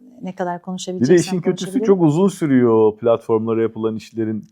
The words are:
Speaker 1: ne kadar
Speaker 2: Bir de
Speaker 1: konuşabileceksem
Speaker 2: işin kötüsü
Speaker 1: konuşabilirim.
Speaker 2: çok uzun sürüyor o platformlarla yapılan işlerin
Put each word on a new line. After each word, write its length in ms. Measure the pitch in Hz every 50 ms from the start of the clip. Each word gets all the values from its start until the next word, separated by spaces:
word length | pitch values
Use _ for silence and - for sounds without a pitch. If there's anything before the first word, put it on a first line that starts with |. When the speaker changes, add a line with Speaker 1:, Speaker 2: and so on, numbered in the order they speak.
| _ - _ -
Speaker 1:
ne 120 | - 185 185
kadar 200 | - 185 175 175
Speaker 2:
Bir 40 | 175
de 40 |
Speaker 1:
konuşabileceksem 540 | - 190 185 185 - 185 180 180 170 151 180
Speaker 2:
işin 240 | 170 156 - 190 175
kötüsü 240 | - 185 175 - 185
Speaker 1:
konuşabilirim. 200 | 190 185 262 220
Speaker 2:
çok 160 | 226 202 180
uzun 260 | 170 151 143 165 196 196
sürüyor 440 | - - 170 147 135 127 123 117 113 110 110 107
o 40 | 104
platformlarla 640 | - 117 117 113 110 - - 113 110 110 113 113 113
yapılan 340 | 113 107 110 113 110 110 110
işlerin 480 | 107 - - - 113 110 107 110 104 - -